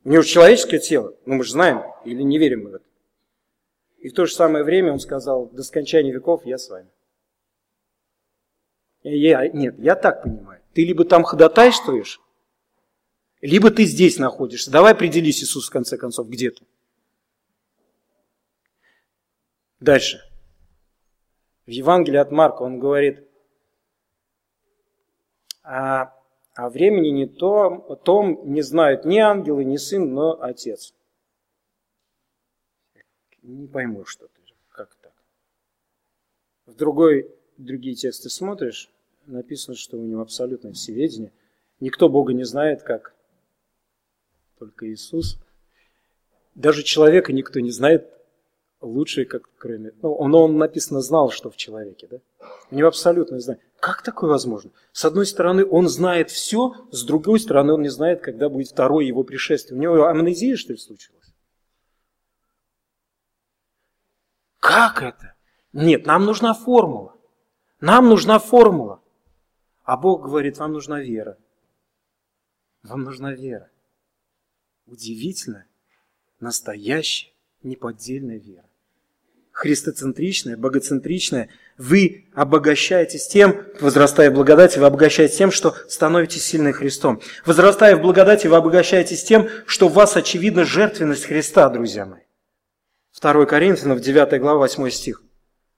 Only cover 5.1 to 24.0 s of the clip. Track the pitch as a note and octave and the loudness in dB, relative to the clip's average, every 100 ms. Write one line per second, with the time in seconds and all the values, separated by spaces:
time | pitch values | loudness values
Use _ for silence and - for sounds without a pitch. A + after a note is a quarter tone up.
5.1 | C#3 B2+ C3 A#2+ B2 C3 D#3+ C#3 D#3+ C#3 | -10 -6 -6 -8 -14 -10 -8 -2 0 0
6.1 | B2+ D3 E3+ B2 B2+ - F#2 F#2 _ _ | -4 -4 -4 -4 -12 -14 -20 -20 _ _
7.1 | _ _ _ _ _ _ _ _ _ _ | _ _ _ _ _ _ _ _ _ _
8.1 | _ _ _ _ _ _ _ _ _ C#3+ | _ _ _ _ _ _ _ _ _ -8
9.1 | D3 D#3 C3 C#3 D3 B2+ - D#3 - F#3+ | 0 2 2 0 -4 -6 -2 0 2 0
10.1 | - A#2+ A2 - - _ E3 E3+ E3+ E3+ | -2 -8 -12 -16 -20 _ -4 -2 0 4
11.1 | E3+ E3 D#3 D#3+ F#3+ B3 A#3+ - B2+ G2+ | 4 4 4 6 8 6 4 -4 -6 -8
12.1 | - _ _ _ _ _ _ _ _ _ | -16 _ _ _ _ _ _ _ _ _
13.1 | _ _ _ - F#3+ G#3+ A3 F#3+ D3+ F3+ | _ _ _ -2 4 4 4 0 4 2
14.1 | - C3 - B2 A#2+ - D3 G#3 G#3+ E3+ | 2 -6 -6 -10 -10 0 6 6 6 2
15.1 | E3 D#3 C3+ C3+ C#3 - C3+ A#2+ B2+ B2+ | -2 -2 -2 -6 -10 -8 -8 -8 -10 -10
16.1 | A#2+ A2+ A#2+ B2 - _ _ _ _ _ | -12 -12 -8 -8 -8 _ _ _ _ _
17.1 | _ _ _ _ _ _ _ _ _ _ | _ _ _ _ _ _ _ _ _ _
18.1 | _ _ _ _ _ _ _ _ _ _ | _ _ _ _ _ _ _ _ _ _
19.1 | _ _ _ _ _ _ _ C#3 C3+ - | _ _ _ _ _ _ _ 2 2 2
20.1 | - - - _ _ _ _ _ _ _ | -10 -18 -20 _ _ _ _ _ _ _
21.1 | _ _ _ _ _ - A#2+ C3+ F3+ D3+ | _ _ _ _ _ -18 -6 0 2 2
22.1 | C#3+ C#3 D3 D#3 - B2+ B2+ C#3 C#3+ C#3+ | 0 0 2 2 0 -10 -6 -4 0 -2
23.1 | C#3 _ _ _ _ _ _ _ _ | -4 _ _ _ _ _ _ _ _